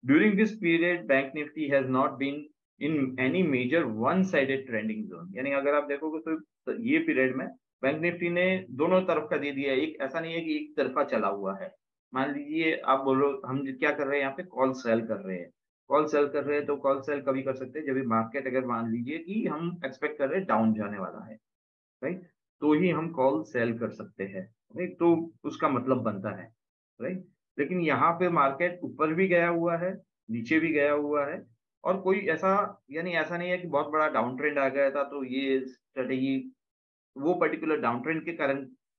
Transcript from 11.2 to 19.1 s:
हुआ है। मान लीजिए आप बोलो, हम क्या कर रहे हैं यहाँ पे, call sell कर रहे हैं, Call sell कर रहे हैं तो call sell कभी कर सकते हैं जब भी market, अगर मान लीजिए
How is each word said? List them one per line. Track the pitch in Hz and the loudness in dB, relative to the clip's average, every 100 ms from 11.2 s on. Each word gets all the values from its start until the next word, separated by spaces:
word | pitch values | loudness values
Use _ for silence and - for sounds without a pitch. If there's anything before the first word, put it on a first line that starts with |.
| 98 | 0
हुआ | 101 95 98 | -2 -4 -6
है। | 90 _ _ _ _ | -10 _ _ _ _
मान | 127 139 | -2 -2
लीजिए | 143 143 156 160 160 | -2 -4 0 0 2
आप | - 135 | 4 4
बोलो, | 135 131 143 135 127 | 4 4 4 0 -4
हम | 135 135 | -4 -4
क्या | 131 151 | 0 0
कर | 143 135 | 0 0
रहे | 143 | 0
हैं | |
यहाँ | 135 151 | 0 -4
पे, | 185 | -10
call | 120 131 | 0 0
sell | 127 120 113 113 | 2 2 2 2
कर | 101 | -4
रहे | 95 92 | -4 -8
हैं, | 87 _ _ _ _ | -10 _ _ _ _
Call | 139 151 | 2 4
sell | 151 143 | 2 2
कर | 147 | 0
रहे | 139 147 | 0 -2
हैं | 143 | 0
तो | 143 | 0
call | 135 139 | 2 0
sell | 143 143 | -2 -2
कभी | 131 135 | 0 0
कर | 131 131 | -2 -4
सकते | 131 156 | -6 -8
हैं | 147 | -2
जब | |
भी | 131 123 | -2 2
market, | 113 113 143 131 | 0 0 -4 -2
अगर | 131 123 | -2 -2
मान | 117 117 | -2 -2
लीजिए | 117 120 | -4 -4